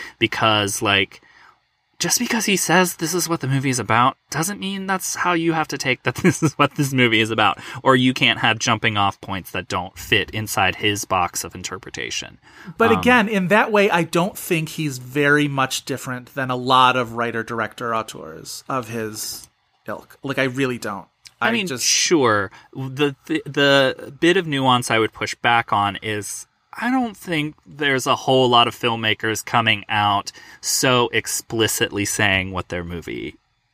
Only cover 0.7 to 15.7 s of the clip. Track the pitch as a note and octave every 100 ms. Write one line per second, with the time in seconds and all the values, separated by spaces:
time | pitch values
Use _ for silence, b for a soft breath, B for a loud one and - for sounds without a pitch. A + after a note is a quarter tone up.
0.7 | - G#2+ G2 G2 - b b b b _
1.7 | _ _ - E3+ - A#3+ A3+ G#3 F#3 -
2.7 | F3 F3+ - E3 F3 D#3+ E3 C3 C3+ C3+
3.7 | B2 G#2 A2 C3 - - C#3+ E3 G3+ F#3+
4.7 | G3 F#3+ F#3+ - - F3+ E3+ E3 D#3+ D3+
5.7 | C#3 C#3+ B2 B2+ - F3+ - D#3 - C#3
6.7 | - C#3 C3 B2 A2 A2 A2 G2+ - B
7.7 | B2 C3 C3 B2+ B2+ B2 A2 A#2+ A2 C3
8.7 | A2 A#2 G#2 G2+ - - F#2+ - F#2 F2+
9.7 | F#2+ F#2 - - G#2+ F2+ G#2+ G#2+ - F#2
10.7 | F2 G#2+ G#2 - F#2 F2 - F2 F#2 F2+
11.7 | F#2 - - A#1 - - - B B B
12.7 | B A#3 G3+ A#3+ B3 G#3 G3+ F3+ G#3 B3+
13.7 | G#3 G3 E3+ E3 E3+ F#3 - - E3 D#3
14.7 | - D3+ B2 B2+ C#3+ C#3+ D3 D3 C#3 C3